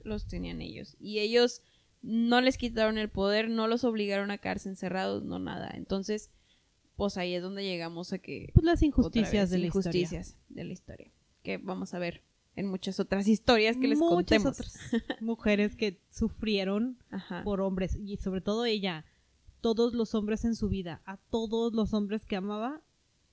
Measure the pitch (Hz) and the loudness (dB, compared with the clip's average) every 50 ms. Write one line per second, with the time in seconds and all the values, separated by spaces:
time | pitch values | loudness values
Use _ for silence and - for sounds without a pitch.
0 | - 233 214 208 - - 180 175 180 175 170 160 - - - - 208 - - - | -8 -6 -6 -6 -6 -6 -6 -6 -6 -6 -8 -8 -10 -10 -10 -12 -14 -16 -16 -16
1 | - 196 208 214 208 220 233 240 240 247 - - _ _ _ _ _ _ _ _ | -10 -4 -2 0 2 4 6 6 6 4 2 -2 _ _ _ _ _ _ _ _
2 | - - 220 226 233 233 240 247 254 254 262 - 247 240 233 220 220 220 220 220 | -8 -2 0 2 4 6 6 6 6 6 4 2 0 -4 0 2 2 2 2 2
3 | 214 208 - 190 196 196 208 214 226 226 226 226 220 226 233 240 254 240 220 214 | -2 -2 0 0 2 4 4 4 2 2 0 0 2 2 2 2 2 2 2 2
4 | 208 202 196 196 202 202 202 196 - 190 190 202 - 196 190 - 190 185 180 185 | 0 0 0 -2 -2 -2 -4 -6 -4 -4 -4 -4 -6 -8 -8 -6 -6 -4 -2 -2
5 | 190 196 - 202 208 - 175 180 - - - - - - - - - - 190 196 | -2 -2 -2 -4 -4 -4 -6 -6 -6 -6 -6 -8 -8 -10 -10 -10 -6 -4 -2 -2
6 | 190 214 214 214 - - _ _ _ _ _ _ _ _ _ _ _ _ _ - | -2 -2 -4 -4 -6 -10 _ _ _ _ _ _ _ _ _ _ _ _ _ -2
7 | 202 202 202 196 180 180 180 180 175 185 196 196 196 190 180 170 165 165 170 165 | -2 -2 0 0 -2 -2 -2 -2 -4 -4 -6 -6 -4 -4 -4 -4 -4 -6 -8 -8
8 | 185 - 196 180 - - - - - - - - 311 339 339 - 320 294 - - | -8 -6 -6 -8 -8 -8 -12 -10 -2 4 6 6 6 6 4 4 4 2 4 4
9 | 226 160 - 233 208 - - 208 196 180 180 180 175 170 160 196 185 175 165 180 | 2 2 4 0 0 2 2 2 2 2 2 0 0 0 0 0 0 0 0 0
10 | 175 165 170 165 185 - - - _ - - - 170 175 185 - _ - - - | 0 0 -2 -8 -10 -12 -16 -20 _ -16 -12 -10 -10 -10 -10 -12 _ -16 -18 -18
11 | - - _ _ _ _ _ _ - 180 - 175 - 185 185 185 190 - - 175 | -18 -20 _ _ _ _ _ _ -10 -8 -8 -8 -6 -8 -6 -6 -6 -8 -6 -6
12 | 175 170 165 - _ _ _ _ _ _ - - 202 196 190 190 - 196 190 - | -4 -6 -6 -8 _ _ _ _ _ _ -8 -6 -4 -4 -4 -4 -4 -4 -2 -2
13 | 190 - 196 196 196 208 214 - - - 247 220 214 220 240 254 262 277 285 302 | -2 0 0 0 2 4 2 2 4 4 6 6 6 4 2 2 2 2 4 4
14 | 330 339 339 359 339 - - - 208 277 254 - - - - - - - - 226 | 6 6 4 4 4 6 4 4 4 4 0 -2 -6 -10 -12 -12 -8 -2 -2 -2
15 | - - 254 - 220 226 226 - - 214 208 202 208 208 - - 220 208 180 - | -2 -2 -8 -6 -4 -4 -4 0 2 2 4 4 4 2 0 -2 -4 -4 -4 -6
16 | _ _ - - 226 214 - - - 214 214 196 190 190 196 208 233 262 247 - | _ _ -4 -2 -2 -2 -2 -2 -2 0 0 0 0 0 0 0 0 -2 -4 -8
17 | _ - - 190 - - 185 175 - 202 202 190 196 196 190 185 190 170 - - | _ -10 -10 -10 -8 -8 -8 -6 -4 -4 -2 0 0 -2 -2 -2 -2 -2 -2 -4
18 | 214 196 202 196 - 196 185 190 - 202 208 226 240 233 214 214 190 190 170 156 | -6 -6 -8 -6 -4 -4 -4 -4 -2 -2 -2 0 0 0 0 0 -2 -4 -6 -6
19 | - - _ _ _ _ _ _ _ - - _ - 233 226 208 233 240 226 240 | -10 -16 _ _ _ _ _ _ _ -20 -12 _ 0 0 2 2 2 2 2 0
20 | 220 - - 220 208 208 220 208 - 233 226 220 220 196 190 190 180 175 156 - | -2 0 0 -2 0 0 -2 0 0 0 0 0 0 0 0 -2 -4 -6 -8 -12
21 | - - 190 - _ _ - 226 226 214 220 226 233 233 214 226 214 185 220 214 | -12 -14 -14 -14 _ _ -4 -4 -2 0 0 0 0 0 2 2 0 2 2 0
22 | 208 196 208 220 - - 214 190 190 202 208 214 220 254 302 311 - _ _ _ | 0 0 -2 -4 -4 -4 -4 -4 -4 -4 -6 -4 -6 -6 -6 -8 -12 _ _ _
23 | _ _ _ _ _ _ | _ _ _ _ _ _